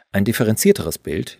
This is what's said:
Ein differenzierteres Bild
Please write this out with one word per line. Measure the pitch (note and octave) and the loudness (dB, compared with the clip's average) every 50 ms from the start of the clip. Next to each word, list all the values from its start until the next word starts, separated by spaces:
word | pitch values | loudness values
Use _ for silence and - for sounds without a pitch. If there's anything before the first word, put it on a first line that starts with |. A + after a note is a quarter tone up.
| _ _ | _ _
Ein | - G2 G2+ | -2 -2 0
differenzierteres | A#2 A2+ - A#2+ G#2+ A2+ - - G2+ G2 - - D#2+ - | 0 0 0 2 0 0 2 4 2 4 2 0 -6 -6
Bild | - - - D2 F2 - - - _ | -8 -8 -6 -6 -6 -6 -8 -12 _